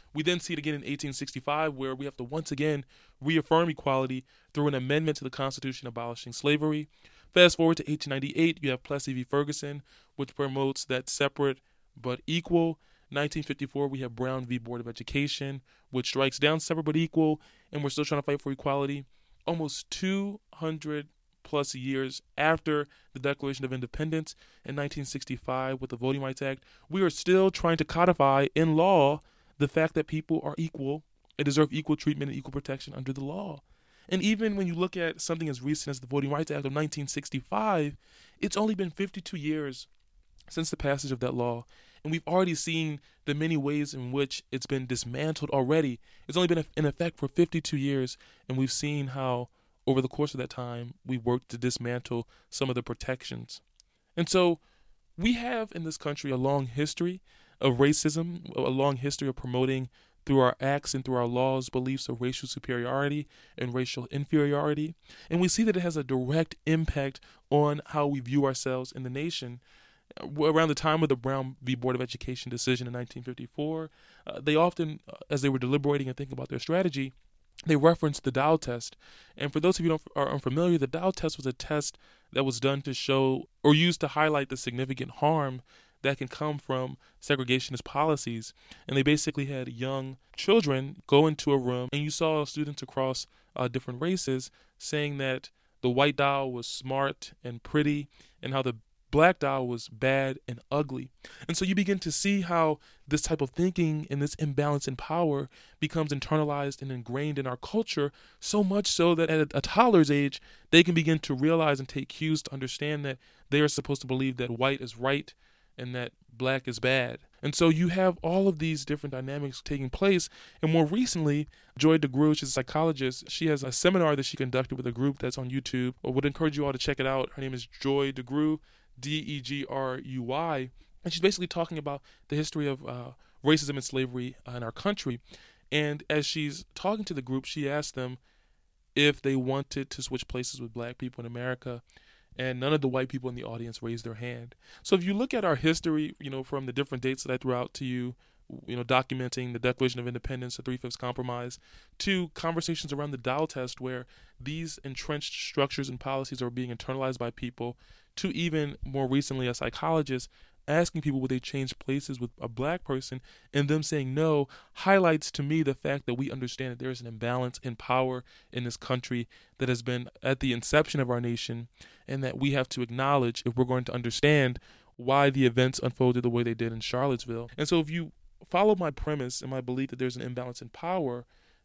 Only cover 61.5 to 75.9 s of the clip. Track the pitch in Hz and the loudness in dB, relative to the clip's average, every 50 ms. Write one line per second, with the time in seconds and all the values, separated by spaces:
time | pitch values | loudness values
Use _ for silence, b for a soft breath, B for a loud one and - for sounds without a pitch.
61.5 | 131 131 131 - - 131 127 131 135 135 - - 123 117 123 123 131 - - 127 | 2 0 -2 -2 -2 -2 -2 -2 -2 -4 -4 -6 -6 -4 -4 -4 -4 -4 -8 -8
62.5 | - - - - 127 123 120 120 131 135 143 143 143 151 147 - b b b b | -10 -8 -6 -4 -2 -2 -2 -2 0 0 0 0 0 -2 -6 -8 b b b b
63.5 | b b - 123 120 127 127 127 - - 123 - - 139 143 - - 156 147 143 | b b -6 -2 -2 -2 -2 -2 -4 -8 -8 -6 -4 -6 -2 2 4 4 4 4
64.5 | 143 143 147 151 147 143 151 160 165 _ B B B B B B 165 175 180 180 | 2 2 0 0 0 -2 -2 -6 -6 _ B B B B B B 2 2 4 4
65.5 | 165 - 226 220 202 185 175 175 160 156 139 127 131 127 127 123 143 160 165 - | 4 4 4 4 2 2 0 -2 -2 -2 -2 0 0 0 0 2 2 2 0 0
66.5 | - - - - 160 160 160 156 - 143 139 139 135 - b b b b b - | -4 -6 0 2 2 2 2 0 0 -2 -2 -4 -6 -10 b b b b b 2
67.5 | - 147 147 147 147 147 - - - 151 147 143 143 139 123 117 131 143 139 135 | 4 4 4 4 2 -2 -6 -4 -2 0 2 2 0 -2 -2 0 2 2 4 2
68.5 | 135 - - 135 131 127 127 127 - - 131 127 127 135 151 170 170 - - 123 | 2 0 -2 -2 -2 -4 -4 -6 -10 -10 -8 -8 -6 -6 -6 -6 -6 -6 -8 -8
69.5 | 120 123 b b b b b b b b b b - - - - 147 147 151 156 | -10 -12 b b b b b b b b b b -16 -12 -12 -8 -2 2 4 4
70.5 | 156 156 165 160 147 - - 156 151 160 160 151 135 127 117 131 135 135 131 131 | 6 6 6 4 2 2 2 0 2 4 4 2 2 2 0 -2 -2 -2 -4 -6
71.5 | 135 - 131 127 131 123 117 127 127 123 127 123 - - - - 131 123 - 131 | -8 -8 -4 -4 -2 -2 0 -2 -2 -2 -2 -6 -8 -10 -8 -8 -8 -8 -8 -8
72.5 | 123 120 - - 127 120 127 123 120 123 123 127 - - 123 123 123 - 123 120 | -6 -4 0 0 0 0 0 -6 -8 -8 -10 -10 -12 -14 -12 -12 -12 -12 -12 -12
73.5 | _ - 147 151 160 160 160 156 b b b b b b b b - - 131 147 | _ -6 -4 -4 -4 -6 -8 -10 b b b b b b b b -10 -4 0 2
74.5 | 151 151 165 180 175 - 170 156 151 - _ - - - - - 151 139 127 139 | 4 6 6 4 4 0 -4 -4 -4 -10 _ -18 -18 -14 -8 -4 -2 2 2 2
75.5 | 135 131 123 123 135 147 139 143 | 2 2 2 2 2 2 4 2